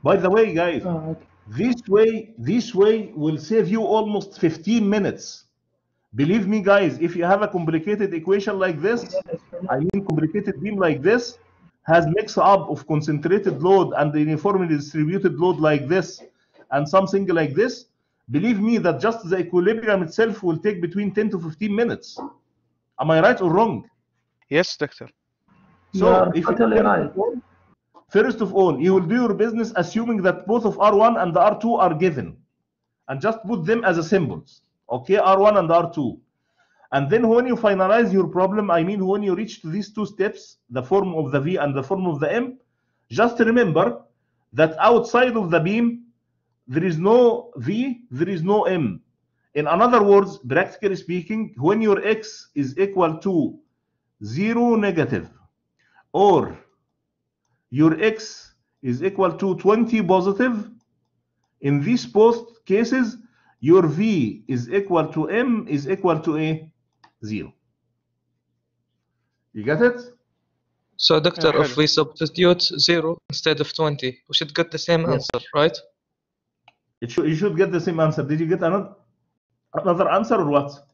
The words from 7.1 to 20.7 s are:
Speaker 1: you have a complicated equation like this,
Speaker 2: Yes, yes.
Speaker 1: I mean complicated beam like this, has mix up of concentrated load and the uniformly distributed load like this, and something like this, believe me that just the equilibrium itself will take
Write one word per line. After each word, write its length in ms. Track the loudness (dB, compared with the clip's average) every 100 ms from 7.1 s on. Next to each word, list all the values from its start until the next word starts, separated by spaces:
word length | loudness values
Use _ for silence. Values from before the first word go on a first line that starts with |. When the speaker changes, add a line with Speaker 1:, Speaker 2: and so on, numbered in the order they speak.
Speaker 1:
you 100 | -2
have 180 | 0 2
a 60 | 0
complicated 640 | -2 -2 -2 -2 -2 -2
equation 440 | -4 0 0 0 -2
like 220 | -2 -2
this, 220 | -2 -2
Speaker 2:
Yes, 180 | -4 -8 -8
yes. 100 | -12 _ -14 -6
Speaker 1:
I 80 | -2
mean 260 | -2 -2 -2
complicated 500 | -2 0 -2 -4 -6
beam 160 | -6 0
like 260 | 0 0
this, 360 | 0 0 -2 -16 _ _ _ _
has 200 | 2 2 4
mix 280 | -2 -2 2
up 320 | 4 4 0
of 160 | -10 -4
concentrated 760 | -4 -2 -4 0 0 0 -2
load 300 | 4 4 4 0
and 160 | -2
the 60 | 0
uniformly 480 | 0 0 0 0 0
distributed 680 | -2 -4 -4 -2 0 -2 0
load 200 | 0 2
like 260 | 2 2 0
this, 340 | -2 -2 -10 -20 _ _ _ -6
and 160 | -4 2
something 360 | 2 2 -2 0
like 260 | 0 0
this, 320 | 0 -2 -2 -18 _ _ _ _
believe 280 | -2 0 0
me 160 | 0 2
that 220 | 0 0
just 280 | -2 -4 -4
the 80 | -4
equilibrium 640 | 0 2 2 0 0 -2
itself 400 | -2 0 -2 0
will 160 | -4 -2
take 220 | -2